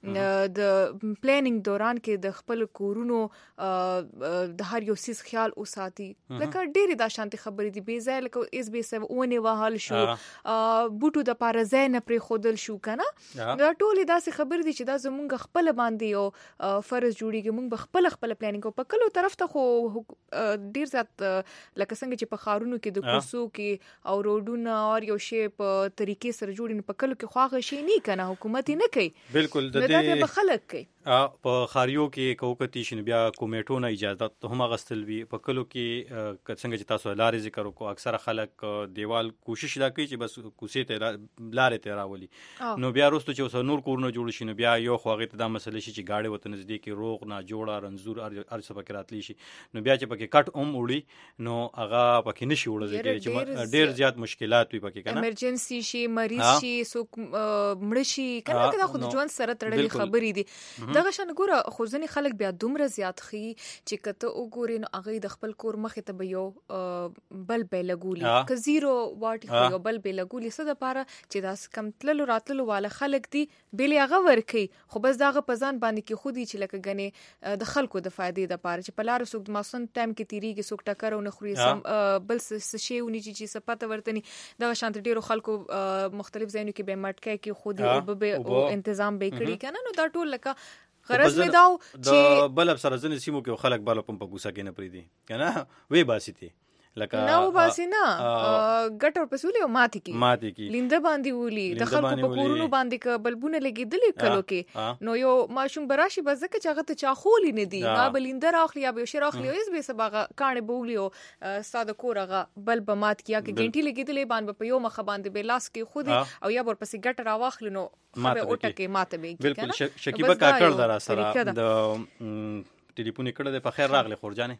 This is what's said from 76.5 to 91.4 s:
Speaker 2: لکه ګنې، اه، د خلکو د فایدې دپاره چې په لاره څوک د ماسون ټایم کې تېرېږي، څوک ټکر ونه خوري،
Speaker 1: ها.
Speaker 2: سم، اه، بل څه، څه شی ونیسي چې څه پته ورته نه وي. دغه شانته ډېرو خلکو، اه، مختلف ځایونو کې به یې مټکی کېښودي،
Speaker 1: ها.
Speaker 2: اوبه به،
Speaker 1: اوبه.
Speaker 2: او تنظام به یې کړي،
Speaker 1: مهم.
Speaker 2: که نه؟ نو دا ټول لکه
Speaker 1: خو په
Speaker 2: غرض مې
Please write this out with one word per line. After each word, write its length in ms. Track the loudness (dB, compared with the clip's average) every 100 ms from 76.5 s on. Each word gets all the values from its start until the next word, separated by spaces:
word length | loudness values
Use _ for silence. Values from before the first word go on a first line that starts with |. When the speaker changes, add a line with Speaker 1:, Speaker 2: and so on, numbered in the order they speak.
| -6
Speaker 2:
لکه 220 | -6 -6
ګنې، 340 | -6 -6 -6 -10 -20 _
اه، 120 | -8 -6
د 80 |
خلکو 360 | -2 -2 -2 -4
د 80 | -8
فایدې 380 | -6 -6 -4 -4
دپاره 360 | -4 -4 -6
چې 100 | -8 -6
په 60 |
لاره 220 | -2 -2 -2
څوک 160 | -8
د 60 | -6
ماسون 380 | -6 -6 -8 -8 -4
ټایم 160 | -4
کې 100 | -4
تېرېږي، 400 | -8 -6 -6 -8 -8
څوک 140 | -8
ټکر 300 | -6 -4 -4
ونه 160 | -4 -6
خوري، 240 | -8 -6
Speaker 1:
ها. 160 | 2 4
Speaker 2:
سم، 100 | 2 0
اه، 320 | 0 2 0
بل 200 | 0 -4
څه، 200 | -4 -8
څه 200 | -8 -8
شی 240 | -6 -4
ونیسي 320 | -4 -6 -8
چې 120 | -12 -10
څه 60 | -10
پته 280 | -6 -6 -4
ورته 240 | -6 -4
نه 60 | -6
وي. 60 | -6 -18 -20 -4
دغه 140 | -2
شانته 280 | -2 -4 -4
ډېرو 180 | -2 -2
خلکو، 480 | 0 -4 -2 -6 -4
اه، 380 | -4 -2 0 -2
مختلف 420 | -6 -10 -8 -6
ځایونو 220 | -6 -6
کې 100 | -6
به 120 | -6
یې 40 | -4
مټکی 400 | -6 -6 -6 -6
کېښودي، 440 | -6 -8 -6 0
Speaker 1:
ها. 120 | 2
Speaker 2:
اوبه 200 | 2 0
به، 220 | -2 0 0
Speaker 1:
اوبه. 400 | 2 2 2 0
Speaker 2:
او 60 |
تنظام 360 | -4 -2 -2 -2
به 120 | -4
یې 40 |
کړي، 140 | -2 -4
Speaker 1:
مهم. 100 | -4
Speaker 2:
که 140 | -6
نه؟ 80 | -8 -6
نو 60 | -2
دا 100 | 0
ټول 200 | 0 -4
لکه 260 | -4 -4
Speaker 1:
خو 600 | -6 -10 -20 _ _ 0
په 60 | 6
Speaker 2:
غرض 200 | 6
مې 40 | 6